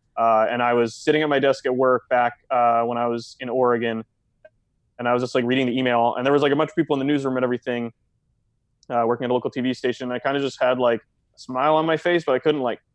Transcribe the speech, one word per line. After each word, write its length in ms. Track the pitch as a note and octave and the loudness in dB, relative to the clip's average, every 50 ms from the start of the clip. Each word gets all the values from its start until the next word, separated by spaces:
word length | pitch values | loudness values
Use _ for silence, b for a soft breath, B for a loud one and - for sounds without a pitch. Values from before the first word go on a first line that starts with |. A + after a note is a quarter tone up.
| _ _ _ A2+ | _ _ _ 0
Uh, 300 | A2+ A#2 A2+ A2 A2 - | 2 4 4 4 4 2
and 140 | A#2+ A#2+ A#2+ | 0 0 0
I 80 | A#2+ | 2
was 240 | A#2+ A#2+ A#2+ A2+ - | 2 2 2 0 -2
sitting 280 | - - D#3 D3+ D3+ D#3 | -2 0 0 2 2 2
at 40 | D3+ | 2
my 120 | C#3+ C#3 | 2 2
desk 260 | C#3 C3+ C3 - - | 2 2 0 0 -2
at 100 | C3 B2+ | -2 0
work 280 | B2+ C3 B2+ B2+ A#2+ - - | 2 2 2 2 0 0 0
back, 220 | C3 B2 A#2+ A#2+ - - _ - | 0 2 2 0 -2 -6 _ -4
uh, 340 | C3+ B2 A#2+ A#2 A#2 A#2 A#2 | 0 2 2 2 2 2 0
when 140 | A#2 A#2+ A#2 | -2 -2 -2
I 80 | A#2+ A#2+ | -2 -2
was 280 | A#2 A#2 A#2 - - - | -4 -4 -8 -12 -14 -14
in 80 | C3 B2 | -10 -6
Oregon, 560 | A#2 C3 B2+ B2 B2 A#2 A#2 A#2 A2+ A2 A2 - _ _ _ _ _ _ - - _ _ _ _ _ _ _ _ _ - | -2 0 2 2 2 0 0 -2 -4 -6 -8 -12 _ _ _ _ _ _ -20 -20 _ _ _ _ _ _ _ _ _ -6
and 120 | B2 B2 | -2 0
I 40 | B2 | 0
was 80 | B2 | 0
just, 140 | B2+ A#2+ - | -2 -2 -2
like, 80 | C3 A#2+ | 0 0
reading 220 | A#2+ B2+ C3 C3+ | 2 0 0 0
the 120 | B2 A#2+ C3 | 0 -2 -2
email, 380 | C3 B2+ A#2+ A#2 A#2 A#2+ - | 0 0 2 2 2 2 0
and 100 | - B2 | 0 0
there 60 | C#3 | 2
was, 100 | C#3+ C#3+ | 2 2
like, 120 | D3 C#3+ C#3 | 2 2 2
a 20 | |
bunch 140 | C#3+ D#3 D3 | 0 0 0
of 60 | - E3+ | -2 -2
people 160 | D#3 - D3 | -2 0 -2
in 40 | C3+ | -2
the 60 | C3+ | 0
newsroom 300 | C#3+ D3 C#3+ C3+ C3+ B2+ | 0 0 0 -2 -2 -2
and 80 | B2+ B2+ | 0 0
everything, 480 | B2 B2 A#2+ - C3 A#2+ A#2+ A#2 A#2 - _ _ _ _ _ _ _ _ _ _ _ _ _ _ _ _ _ _ - | 0 -2 -4 -4 -4 -4 -4 -4 -8 -10 _ _ _ _ _ _ _ _ _ _ _ _ _ _ _ _ _ _ -4
uh, 140 | C3 A#2+ A#2 | -2 0 2
working 200 | A2+ A#2+ A#2 C3+ | 2 0 -2 -2
at 60 | B2 | -2
a 20 | B2+ | -2
local 180 | B2 - C#3 | -2 -2 -4
T 80 | - C3+ | -4 -4
V 140 | B2 C3 B2+ | -4 -4 -4
station. 400 | - - B2 A#2+ - C3 B2 B2 | -2 -2 -4 -4 -4 -6 -8 -8
I 60 | B2 | -4
kinda 200 | - C#3 C#3 C#3+ | -2 -2 -2 -2
just 180 | C#3 C3 - - | -2 -4 -4 -2
had, 180 | C3+ B2+ B2+ B2+ | 0 0 2 2
like, 220 | B2+ A#2+ A#2 G#2+ | 2 0 0 0
a 360 | - _ _ _ _ _ _ - | -4 _ _ _ _ _ _ -20
smile 380 | - - B2+ B2+ C3+ D3+ D#3 | -16 -8 -4 -2 0 2 2
on 100 | D#3 D#3+ | 2 2
my 120 | E3 D#3+ D#3 | 0 -2 0
face, 260 | - F3+ F3 E3+ D#3+ | 0 0 0 0 0
but 80 | - | 0
I 80 | C3 C3 | -2 0
couldn't, 220 | - D#3 D3+ D3 | 0 0 0 0
like, 180 | C3 A#2+ G#2+ - _ _ | -2 -4 -6 -6 _ _